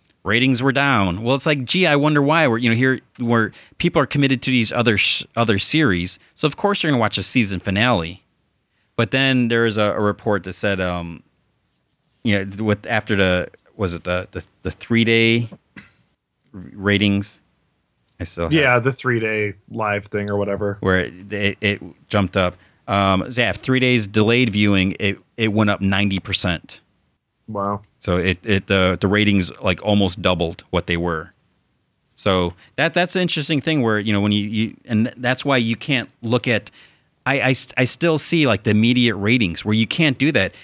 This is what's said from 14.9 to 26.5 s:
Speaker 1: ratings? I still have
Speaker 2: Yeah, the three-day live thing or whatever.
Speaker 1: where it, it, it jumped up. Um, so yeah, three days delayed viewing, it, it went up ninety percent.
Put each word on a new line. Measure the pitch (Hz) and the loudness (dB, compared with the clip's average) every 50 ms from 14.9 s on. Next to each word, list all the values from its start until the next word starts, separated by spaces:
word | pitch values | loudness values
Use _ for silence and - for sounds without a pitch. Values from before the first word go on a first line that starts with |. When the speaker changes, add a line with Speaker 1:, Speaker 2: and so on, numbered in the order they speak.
| 120 113 113 113 117 113 113 113 113 117 117 110 - - _ _ _ - - - _ _ _ _ _ _ _ _ _ _ _ _ | 2 2 4 4 4 4 4 4 4 2 0 -4 -10 -18 _ _ _ -20 -20 -20 _ _ _ _ _ _ _ _ _ _ _ _
Speaker 1:
ratings? | - 98 90 - - 101 95 101 101 98 104 101 98 101 101 - - - _ _ _ _ _ _ _ _ _ _ _ _ _ _ _ - | -20 -18 -18 -18 -14 -4 0 2 2 4 4 2 2 0 -2 -4 -12 -20 _ _ _ _ _ _ _ _ _ _ _ _ _ _ _ -12
I | 92 | -12
still | - - 85 85 | -10 -6 -6 -2
have | 85 | 0
Speaker 2:
Yeah, | 151 160 143 127 123 123 | 2 2 4 4 4 2
the | 117 135 | 2 0
three-day | 127 - - 127 120 113 110 110 110 107 107 104 95 - _ - | -4 -2 -4 -2 -2 -2 -2 -2 -2 -2 -4 -4 -6 -10 _ -14
live | - 113 107 104 101 104 101 | -8 -6 -4 -4 -4 -4 -6
thing | - - 104 101 104 | -6 -6 -6 -4 -4
or | 101 | -2
whatever. | 101 101 101 101 95 107 101 101 - | -2 -2 -4 -4 -4 -4 -6 -6 -4
Speaker 1:
where | - 98 92 92 | -2 0 0 0
it, | 85 58 85 90 98 101 | -2 -4 -8 -14 -14 -10
it, | 104 101 104 98 - - | -6 -4 -2 -4 -2 -2
it | 110 101 101 87 - 90 - _ _ _ | -2 -2 -2 -4 -8 -16 -20 _ _ _
jumped | - 104 98 90 - | 0 0 0 0 0
up. | 101 92 90 90 - _ _ _ _ _ | 0 0 0 -2 -8 _ _ _ _ _
Um, | - 101 101 98 98 95 95 - - | -4 -2 0 2 2 0 0 -2 -2
so | 120 120 | -2 -2
yeah, | 120 104 | -2 -2
three | 90 - - - 131 127 | -2 -4 -2 0 0 2
days | 127 127 123 120 104 | 2 2 2 2 0
delayed | 98 104 110 104 110 117 123 127 117 | 0 0 2 2 4 4 2 2 2
viewing, | 98 104 104 104 101 95 92 98 90 - | 2 2 2 4 4 4 2 0 -2 -2
it, | 104 98 98 - - _ _ | -4 -4 -4 -6 -12 _ _
it | - 113 110 | -4 -2 0
went | 101 110 107 104 | 2 2 2 2
up | 101 - | 0 0
ninety | 101 98 98 95 104 104 95 92 | 0 0 0 0 0 0 -2 -4
percent. | - - 98 - - 92 | -4 -4 -4 -2 -2 -2